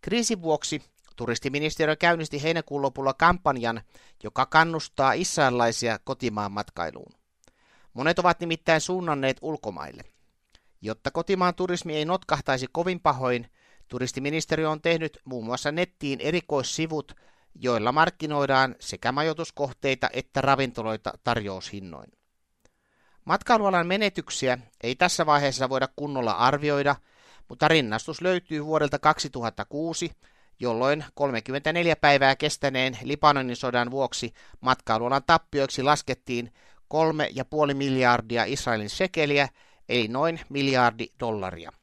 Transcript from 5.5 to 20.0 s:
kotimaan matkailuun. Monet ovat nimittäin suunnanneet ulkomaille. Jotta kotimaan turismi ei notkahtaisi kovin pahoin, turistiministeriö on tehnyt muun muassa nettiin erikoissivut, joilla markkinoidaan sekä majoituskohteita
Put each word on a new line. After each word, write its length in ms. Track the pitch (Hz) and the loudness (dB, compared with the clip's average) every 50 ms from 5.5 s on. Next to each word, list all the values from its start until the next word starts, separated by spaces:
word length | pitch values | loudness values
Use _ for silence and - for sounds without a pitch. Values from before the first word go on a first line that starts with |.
| 123 123 117 117 110 - - 117 113 101 _ | 4 2 2 0 0 0 -2 -4 -4 -4 _
kotimaan 480 | - 135 - - 120 107 107 104 101 98 | -10 -10 -6 -6 -6 -4 -4 -6 -6 -6
matkailuun. 600 | 104 104 - _ - 85 80 - - - - - _ _ _ _ _ _ _ _ _ _ _ _ _ _ - _ | -8 -10 -10 _ -8 -8 -8 -8 -12 -20 -20 -20 _ _ _ _ _ _ _ _ _ _ _ _ _ _ -18 _
Monet 260 | 113 131 156 175 180 | -4 -2 0 0 2
ovat 220 | 170 180 170 - | 2 2 2 2
nimittäin 400 | 175 170 165 160 _ - 165 156 | -2 -6 -6 -4 _ 2 2 2
suunnanneet 560 | - - 185 185 180 170 151 139 135 135 131 - - | 2 -2 -4 -4 -2 -2 -2 0 0 -2 -2 -2 -6
ulkomaille. 600 | 156 156 143 - 110 95 76 71 73 - - - - _ _ _ _ _ _ _ _ _ _ _ _ _ _ | -8 -8 -6 -8 -10 -10 -10 -14 -14 -16 -18 -20 -20 _ _ _ _ _ _ _ _ _ _ _ _ _ _
Jotta 300 | - 104 110 _ _ 139 | -8 -8 -8 _ _ -6
kotimaan 440 | - 165 165 - 190 185 180 180 170 | -4 -4 -2 -2 0 2 2 0 2
turismi 420 | - 185 180 175 175 - 170 156 | 0 -2 -2 -2 -4 -4 -4 -4
ei 80 | 151 151 | -4 -2
notkahtaisi 600 | 160 180 190 - - 156 143 - - 131 127 131 127 _ | -2 -2 -4 -2 -2 -4 -2 0 -2 -2 -2 -2 -6 _
kovin 280 | 165 170 185 185 170 | -4 -2 -2 -4 0
pahoin, 500 | _ 160 143 127 131 127 123 120 117 - _ _ _ _ _ _ - _ | _ 0 0 2 0 0 0 -2 -4 -8 _ _ _ _ _ _ -20 _
turistiministeriö 840 | - 123 127 120 - - 135 143 151 160 151 - 165 156 156 156 | -6 -6 -6 -4 -4 -6 -6 -4 -4 -4 -2 -2 -2 -2 0 -2
on 100 | 156 151 | -2 -2
tehnyt 380 | - 170 170 165 160 151 - - _ | 0 0 0 0 0 -6 -8 -10 _
muun 200 | 131 131 123 110 | -10 -8 -8 -6
muassa 280 | 113 120 131 - 151 147 | -4 -6 -4 -2 -4 -2
nettiin 480 | 165 180 175 _ _ - 143 139 123 | -2 -2 -4 _ _ -6 -4 -4 -2
erikoissivut, 920 | - 143 160 180 170 _ 151 139 127 - - - 160 160 160 151 139 _ - _ _ _ _ _ _ _ - | -2 -2 -2 -2 -2 _ -2 -2 -2 -2 -4 -4 -4 -4 -4 -6 -8 _ -16 _ _ _ _ _ _ _ -20
joilla 380 | - 117 123 123 117 104 120 127 | -6 -2 0 0 2 2 2 4
markkinoidaan 840 | 143 165 175 - _ - 151 151 143 143 139 135 131 131 127 120 - | 4 2 2 2 _ -8 -4 -2 -2 0 2 4 4 4 2 0 -8
sekä 320 | - - - 92 - 120 131 | -12 -12 -12 -4 -4 -2 0
majoituskohteita 1000 | 143 151 160 156 160 165 - - - 143 135 123 _ - 139 135 131 | 0 0 0 -2 -4 -6 -10 -4 -6 -6 -6 -6 _ 0 0 0 0